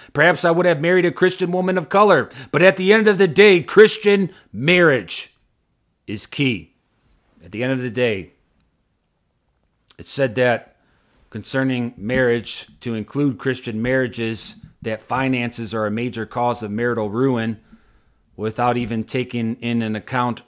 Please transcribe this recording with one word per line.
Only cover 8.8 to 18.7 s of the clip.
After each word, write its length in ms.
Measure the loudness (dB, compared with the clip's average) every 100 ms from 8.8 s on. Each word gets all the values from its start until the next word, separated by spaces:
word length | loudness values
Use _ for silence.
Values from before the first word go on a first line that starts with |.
| _ _ _ _ _ _ _ _ _ _ _ -20
it's 120 | -12
said 260 | -4 -2 2
that 400 | 0 0 -4 _ _ _ _ _ _
concerning 640 | -14 -6 -2 -2 -2 -6 -8
marriage, 680 | -4 0 0 0 -4 -12 -14 _
to 140 | -8
include 420 | -8 -6 -4 -2 -2
Christian 460 | -4 -6 -6 -4
marriages, 760 | -2 0 -2 -4 -6 -6 -12 -18 -20 _
that 220 | -8 -8
finances 720 | -6 -4 -2 -2 -4 -8 -8
are 100 | -4
a 60 | -4
major 340 | -4 -6 -8
cause 380 | -8 -2 -2 -2
of 80 | -6
marital 400 | -4 -2 -2 -4
ruin 500 | -2 0 0 -4 -6 _ -20 _ _ _ _ _ -10
without 420 | -8 -2 -2